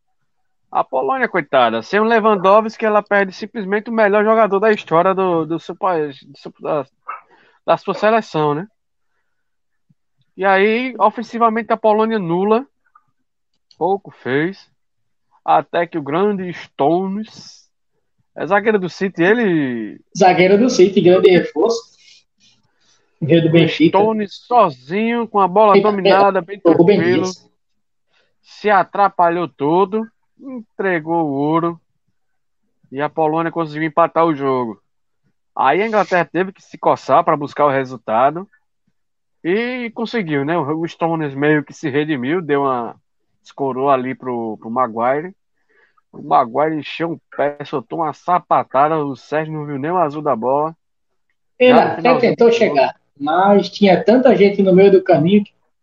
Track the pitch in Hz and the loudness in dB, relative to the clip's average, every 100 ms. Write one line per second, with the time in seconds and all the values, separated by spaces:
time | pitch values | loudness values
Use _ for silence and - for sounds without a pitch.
0 | _ _ _ _ _ _ _ - - 254 | _ _ _ _ _ _ _ -6 -4 -4
1 | 262 262 233 180 147 131 117 113 - 208 | -4 -4 -4 -4 -2 0 0 -2 -2 -2
2 | 220 233 220 202 185 214 220 - 220 214 | 0 0 2 2 4 2 2 -4 -2 -2
3 | 202 202 190 - 214 233 190 208 220 226 | 0 -2 -2 -6 -12 -10 -6 -6 -4 0
4 | 208 208 214 220 208 196 220 208 - 160 | 2 2 2 2 2 0 0 -2 0 0
5 | 190 190 185 165 156 165 - 175 190 165 | 0 0 -2 -2 -4 -8 -10 -6 -4 -4
6 | 151 135 - 139 - - 156 156 127 _ | -6 -10 -20 -20 -20 -12 -6 -6 -8 _
7 | - - _ _ _ _ - 165 - 175 | -18 -18 _ _ _ _ -4 -2 -4 -2
8 | 208 226 220 160 151 147 208 _ _ _ | 0 0 -2 -4 -2 -4 -8 _ _ _
9 | _ _ _ _ _ _ _ _ _ _ | _ _ _ _ _ _ _ _ _ _
10 | _ _ _ - 196 190 214 226 262 233 | _ _ _ -4 0 2 2 0 -4 -2
11 | 220 240 220 226 233 220 220 220 220 214 | -2 -2 -8 -2 0 0 -4 -2 0 2
12 | 220 220 165 175 208 233 277 _ _ _ | 0 -2 -2 -2 0 0 -4 _ _ _
13 | _ _ _ _ _ _ _ - 170 196 | _ _ _ _ _ _ _ -6 -4 -4
14 | 147 - 120 139 170 196 _ _ _ _ | -8 -12 -4 -4 -4 -8 _ _ _ _
15 | _ _ _ _ - 160 - 165 170 165 | _ _ _ _ 0 0 0 -4 -4 -6
16 | 135 160 208 196 180 - - - 139 175 | -4 -2 -2 -2 -8 -12 -10 -2 0 0
17 | 190 202 214 - - - _ _ _ _ | -2 -6 -10 -18 -20 -20 _ _ _ _
18 | _ _ _ - 147 202 220 214 175 - | _ _ _ -10 -4 -2 0 -2 -2 -6
19 | 190 170 180 240 208 165 131 120 104 - | -6 0 2 2 0 0 -2 -6 -10 -14
20 | _ 165 190 175 185 202 247 - 190 202 | _ 2 2 4 4 4 2 4 2 4
21 | 175 185 190 170 156 151 208 330 - _ | 4 6 6 4 0 -2 -2 -2 -10 _
22 | _ _ _ _ _ _ _ _ _ _ | _ _ _ _ _ _ _ _ _ _
23 | _ - 151 165 160 165 160 - 165 190 | _ -6 2 2 4 2 2 2 2 4
24 | 214 220 202 - - 247 185 127 131 196 | 2 -2 -6 -10 0 2 2 0 -8 -4
25 | 226 240 226 202 180 202 214 196 208 202 | -2 -2 -2 0 2 4 4 4 2 0
26 | 196 190 196 190 175 202 - 170 170 190 | 2 4 2 0 -6 -2 2 4 4 4
27 | 170 185 185 180 _ _ _ _ _ _ | 2 0 -2 -8 _ _ _ _ _ _
28 | _ _ _ _ _ - 208 196 165 196 | _ _ _ _ _ -6 2 2 2 0
29 | 196 - 170 170 151 - 143 180 196 220 | 0 2 0 0 -4 -4 0 2 0 -2
30 | 226 _ _ _ 269 254 - - 196 170 | -8 _ _ _ -16 -16 -14 -6 -4 -4
31 | 156 170 156 139 147 165 170 170 _ _ | -2 -2 -2 -2 -2 -2 -4 -8 _ _
32 | _ _ _ _ _ _ _ _ _ 135 | _ _ _ _ _ _ _ _ _ -8
33 | 147 160 156 160 165 165 156 151 160 170 | -6 -2 -2 -2 -4 -6 -6 -6 -4 0
34 | 160 160 165 139 139 127 117 98 _ _ | 0 2 0 0 -2 -2 -4 -10 _ _
35 | _ _ _ _ _ - 131 165 226 214 | _ _ _ _ _ -2 0 0 0 -2
36 | 175 180 156 165 190 - _ 160 165 131 | 0 -2 -2 -4 -6 -10 _ -4 -2 -2
37 | - 147 170 151 139 - 147 135 131 127 | 0 0 2 -2 -4 -2 0 0 -4 -10
38 | - 113 139 160 202 _ _ _ _ _ | -4 0 0 -2 -12 _ _ _ _ _
39 | _ _ _ _ 165 208 240 254 233 233 | _ _ _ _ -4 -4 -4 -8 -10 -8
40 | 220 233 165 143 139 170 139 160 170 - | -6 -6 -4 -4 -2 -2 -4 -6 -8 -4
41 | 165 160 147 135 147 151 - - 156 143 | -4 -2 -6 -2 0 0 -2 -8 -4 -4
42 | 151 139 127 180 147 143 139 123 110 - | -2 -4 -4 -4 -2 -2 0 -2 -6 -12
43 | _ _ _ _ - - 135 127 139 131 | _ _ _ _ -18 -8 -6 -2 0 0
44 | 127 123 127 120 113 104 113 123 120 110 | -2 -10 -8 -8 -8 -10 -6 -4 -4 -2
45 | 123 147 185 - _ _ _ _ _ _ | -2 -2 -6 -16 _ _ _ _ _ _
46 | _ - 147 156 120 131 156 156 - - | _ -14 -2 0 0 -2 -2 -4 -8 -8
47 | 170 165 _ - 143 147 143 143 - 160 | -8 -10 _ -6 -4 -6 -8 -10 -8 -6
48 | 151 - - 175 - 147 - 131 151 160 | -6 -6 -4 -2 0 -2 0 0 0 0
49 | 143 123 - 151 156 156 147 139 151 180 | -4 -10 -6 -6 -6 -8 -8 -8 -4 -2
50 | 151 151 147 117 123 143 160 - _ _ | -2 -4 -4 -2 -2 -2 -4 -8 _ _
51 | _ _ _ _ _ - 254 240 - - | _ _ _ _ _ 2 4 6 4 0
52 | 240 247 208 - 233 233 208 170 - - | 0 2 2 4 4 4 2 2 -2 -4
53 | _ - 147 175 196 202 185 - 196 175 | _ -10 -2 2 4 4 0 0 2 4
54 | 202 254 254 185 196 196 190 180 196 190 | 4 4 4 4 4 2 4 6 6 6
55 | 185 156 170 208 202 _ _ _ | 4 2 4 2 0 _ _ _